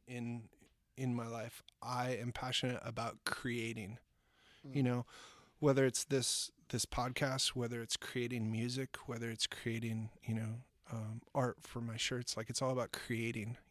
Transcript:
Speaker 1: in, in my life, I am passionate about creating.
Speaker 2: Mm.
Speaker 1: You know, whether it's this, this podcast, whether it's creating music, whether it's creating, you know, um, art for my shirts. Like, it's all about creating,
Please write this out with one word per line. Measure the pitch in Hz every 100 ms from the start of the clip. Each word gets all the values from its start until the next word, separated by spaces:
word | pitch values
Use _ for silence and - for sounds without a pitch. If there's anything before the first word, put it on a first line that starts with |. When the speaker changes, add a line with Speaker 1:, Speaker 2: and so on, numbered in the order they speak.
| -
Speaker 1:
in, | 123 120 120 113 - - _ _ -
in | 127
my | 120 117
life, | 117 117 - - -
I | 117 123 123
am | 123 120
passionate | - 131 123 127 123
about | 120 113 117 110
creating. | - - 127 120 113 110 98 113 - _ _ _ - - 143
Speaker 2:
Mm. | 135
Speaker 1:
You |
know, | 127 123 120 - - - - _
whether | 147 135
it's | 135 120
this, | - 135 117 - - - -
this | 120 -
podcast, | - 131 123 139 131 -
whether | 127 117 120
it's | 113 -
creating | - 127 120 123 110
music, | 110 120 127 131 - -
whether | 117 117
it's | 113 -
creating, | - - 113 113 110 110 -
you | -
know, | 110 110 113 - _ -
um, | 113 107 113 -
art | - 127 120
for | - 123
my | 117 113
shirts. | - 123 120 -
Like, | 110
it's | 120
all | 131
about | 127 117
creating, | - - 117 117 113 107 120 -